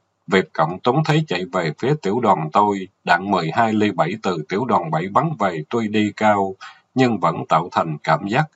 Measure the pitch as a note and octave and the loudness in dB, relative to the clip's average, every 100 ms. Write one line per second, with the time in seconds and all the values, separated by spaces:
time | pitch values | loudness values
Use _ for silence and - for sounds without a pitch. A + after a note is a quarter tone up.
0 | _ _ - F#2+ - - D#2+ F#2 - C3+ | _ _ 0 0 2 -2 -2 0 0 2
1 | D#3+ D#3 D#3 F2+ F2+ F2+ D#2+ D2+ A#2+ D3+ | 4 2 0 -4 -4 -2 -2 -2 -2 -2
2 | F#3+ G3+ A2 F2 D#2+ G2 G#2 G2 F#2 _ | -2 0 2 2 2 2 2 0 -6 _
3 | F#2 E2+ G2 F#2+ D#2+ A2+ A2+ A2 G#2 E2+ | 0 0 2 0 0 0 2 2 2 0
4 | D#2+ G#2+ G2 E2+ D2+ G3+ A#3+ C#3 E3+ D#3+ | -2 -2 -2 -2 -2 -2 0 0 0 -4
5 | F#2+ A2 D#3 C3 G2 E2 D2+ A#2+ A2 G#2+ | 0 0 0 -2 -2 -4 -4 -4 -2 0
6 | G#2 - G#2+ G#2 G2 F#2+ - - _ B2+ | -2 0 0 2 -2 -8 -18 -20 _ 0
7 | B2+ G#2 E2+ D2+ D2+ E2 - - E2 D2+ | 2 2 -2 -2 0 0 0 -2 -2 -4
8 | - D#2+ G2 A#2+ D#3 | -2 0 0 -2 -2